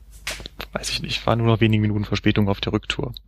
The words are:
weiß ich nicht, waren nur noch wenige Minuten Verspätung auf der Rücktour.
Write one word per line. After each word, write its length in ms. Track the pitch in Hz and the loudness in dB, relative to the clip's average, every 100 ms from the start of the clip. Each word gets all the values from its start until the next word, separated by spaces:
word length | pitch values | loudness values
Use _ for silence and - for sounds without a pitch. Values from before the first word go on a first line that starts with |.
| - - - - - - - | -20 -14 -12 -10 -12 -14 -10
weiß 180 | - - | -8 -6
ich 100 | - | -6
nicht, 240 | - - - | -6 -2 0
waren 120 | 117 | 2
nur 80 | 117 | 4
noch 120 | 110 | 4
wenige 220 | 113 107 | 4 4
Minuten 240 | 107 104 101 | 2 0 -2
Verspätung 420 | 101 107 104 101 | 0 2 2 2
auf 140 | 98 | 0
der 100 | - | -2
Rücktour. 420 | 107 - - 123 - | -2 -2 -4 -6 -8